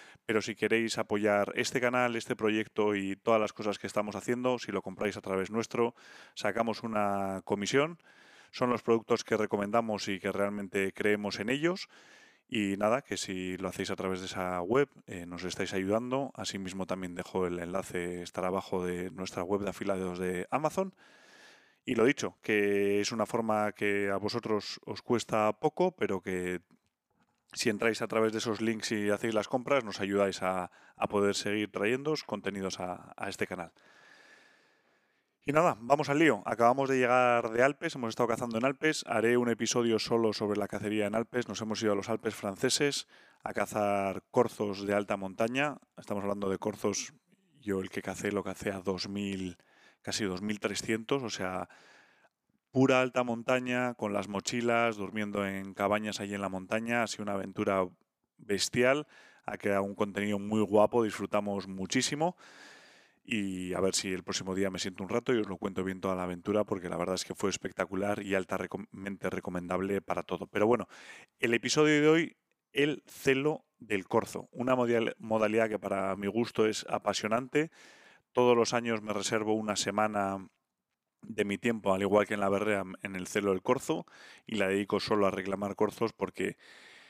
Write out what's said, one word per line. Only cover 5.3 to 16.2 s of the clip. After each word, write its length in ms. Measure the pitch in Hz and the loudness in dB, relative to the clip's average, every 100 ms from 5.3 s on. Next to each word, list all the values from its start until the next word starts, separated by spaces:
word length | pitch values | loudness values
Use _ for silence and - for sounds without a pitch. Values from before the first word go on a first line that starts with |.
| 95 92 | -2 -2
nuestro, 460 | 113 110 120 117 - - - - - | -4 -2 0 0 -2 -20 -20 -18 -4
sacamos 480 | 107 107 113 104 | -2 0 -2 -2
una 560 | 117 107 101 98 98 95 | -2 0 0 0 -2 -4
comisión. 540 | - 101 98 135 156 175 _ - - - - | -2 -2 2 2 2 -4 _ -20 -20 -20 -12
Son 180 | - 123 | -2 0
los 140 | 117 | 2
productos 400 | - 113 110 113 | 4 2 4 0
que 120 | - 107 | 0 0
recomendamos 680 | 107 104 101 117 113 104 - | 0 0 2 2 2 -2 -4
y 140 | 95 | -4
que 100 | 101 | -2
realmente 600 | 95 101 104 95 101 95 | 0 -2 -2 -4 -2 -2
creemos 480 | - 104 104 101 - | 0 2 2 0 -4
en 100 | 104 | -2
ellos. 380 | 139 165 190 - - - - - _ - | 0 0 -2 -10 -18 -20 -20 -20 _ -6
Y 240 | 113 101 98 | -2 0 2
nada, 240 | 104 127 | 2 2
que 140 | - 98 | -2 -6
si 400 | - 92 92 92 | -6 -6 -6 -4
lo 100 | 95 | -6
hacéis 240 | - 95 | -4 -6
a 20 | |
través 240 | 95 95 92 | -4 -2 -4
de 80 | 92 | -4
esa 340 | 98 90 90 | -4 -4 -2
web, 280 | 90 131 139 - - | 2 4 2 -2 -12
eh, 180 | 92 | -10
nos 200 | 87 87 | -10 -8
estáis 280 | 90 - 90 | -6 -4 -2
ayudando. 600 | 98 95 110 123 135 | -2 2 0 0 -4